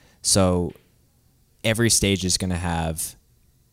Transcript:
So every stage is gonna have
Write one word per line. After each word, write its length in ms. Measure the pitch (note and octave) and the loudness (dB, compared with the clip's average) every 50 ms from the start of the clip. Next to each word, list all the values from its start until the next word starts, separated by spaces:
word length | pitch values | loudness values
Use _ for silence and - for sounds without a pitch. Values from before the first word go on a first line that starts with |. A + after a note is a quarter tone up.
| _ _ _ _ | _ _ _ _
So 520 | - - - G2+ F#2+ F2+ F2+ F2+ F2 D#2 - - _ _ _ _ _ _ _ _ _ _ _ _ _ _ _ _ - | -2 0 2 2 2 2 2 0 -2 -4 -8 -12 _ _ _ _ _ _ _ _ _ _ _ _ _ _ _ _ -4
every 260 | A2+ A2+ A2 A#2 A2 | -2 0 2 2 2
stage 360 | - - - G2+ G2 F2 F#3 | 2 2 2 2 0 0 0
is 120 | F#2 - | 0 0
gonna 200 | - G2 F#2 F2+ | 0 0 -2 -4
have 580 | E2+ F2+ F2 E2+ E2+ E2 D#2+ D#2+ D#2+ - - - _ _ _ _ _ _ _ _ _ _ _ | -4 -4 -4 -4 -2 -2 -4 -4 -6 -8 -10 -12 _ _ _ _ _ _ _ _ _ _ _